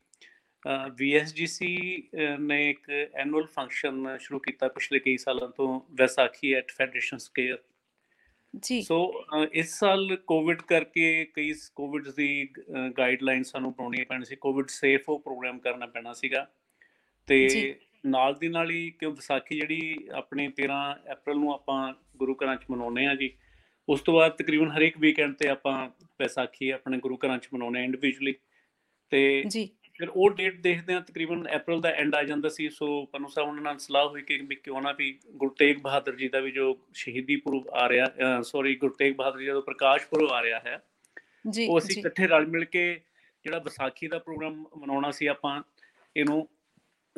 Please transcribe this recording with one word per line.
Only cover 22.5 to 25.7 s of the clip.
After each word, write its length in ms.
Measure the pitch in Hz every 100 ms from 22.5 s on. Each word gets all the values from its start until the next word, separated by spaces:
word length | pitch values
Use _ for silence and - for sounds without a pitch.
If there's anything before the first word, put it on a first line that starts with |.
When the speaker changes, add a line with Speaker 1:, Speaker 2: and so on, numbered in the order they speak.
| 131
Speaker 1:
'ਚ 80 | -
ਮਨਾਉਂਦੇ 360 | 123 120 120 139
ਹਾਂ 80 |
ਜੀ, 160 | 135 135 - _ _ _ _ -
ਉਸ 120 | 143
ਤੋਂ 140 | -
ਬਾਅਦ 180 | 165 160
ਤਕਰੀਬਨ 440 | 160 165 151 160 151
ਹਰੇਕ 220 | 160 160
ਵੀਕਐਂਡ 340 | 156 156 147
'ਤੇ 160 | 135 147
ਆਪਾਂ 420 | 135 139